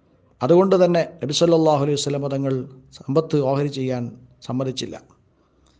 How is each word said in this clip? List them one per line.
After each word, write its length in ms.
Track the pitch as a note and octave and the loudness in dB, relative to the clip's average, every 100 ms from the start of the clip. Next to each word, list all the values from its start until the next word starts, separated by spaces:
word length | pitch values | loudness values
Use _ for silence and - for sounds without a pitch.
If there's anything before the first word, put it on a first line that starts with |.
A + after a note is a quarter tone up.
| _ _ _ - | _ _ _ -4
അതുകൊണ്ട് 340 | B2+ F3 F#3+ F#3+ | 2 4 4 4
തന്നെ 260 | F3 E3+ D3+ - | 4 2 -2 -6
നബി 140 | - | -6
സല്ലല്ലാഹു 480 | D3+ E3+ D#3+ D#3 C#3+ | 0 2 4 4 2
അലൈഹി 140 | C#3+ C#3+ | 0 -2
വസല്ലമ 280 | C#3+ C#3 C#3 | -2 -4 -4
തങ്ങൾ 260 | C#3 C#3 C3 B2 - - | -4 -2 -4 -6 -16 -20
സമ്പത്ത് 460 | - - D3 D#3+ D3 | -16 -2 -2 0 0
ഓഹരി 280 | C3+ C#3 C#3+ C3+ | 0 0 -2 -4
ചെയ്യാൻ 260 | B2+ B2 A#2 A2 - _ | -4 -4 -6 -12 -20 _
സമ്മതിച്ചില്ല. 540 | - B2+ C3 B2+ A#2 E2 _ _ _ _ _ _ _ | -8 -4 -4 -6 -10 -12 _ _ _ _ _ _ _